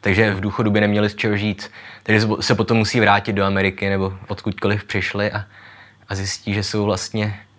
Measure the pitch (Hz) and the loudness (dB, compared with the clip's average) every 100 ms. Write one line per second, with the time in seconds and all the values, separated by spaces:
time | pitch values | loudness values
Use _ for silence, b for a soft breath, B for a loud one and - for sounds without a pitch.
0 | 101 98 110 95 101 98 110 104 104 104 | 2 4 4 2 -4 0 2 4 4 2
1 | 104 104 113 104 107 98 - B B B | 0 0 -2 0 -2 -4 -10 B B B
2 | - 107 110 107 - 101 107 113 104 123 | 2 2 4 0 0 0 2 2 2 2
3 | 104 101 98 101 98 98 98 95 98 98 | 4 4 2 0 0 2 0 0 -2 0
4 | 95 95 - 104 - 95 101 104 - 101 | -2 -6 -10 -8 -6 -2 -2 -2 -2 -4
5 | - 101 104 104 101 B B B B B | -4 -2 -4 -4 -10 B B B B B
6 | - 98 98 - - 101 98 107 104 92 | -8 -6 -6 -6 -4 -4 -2 -2 0 -2
7 | - 110 104 98 - | -4 -4 -4 -6 -16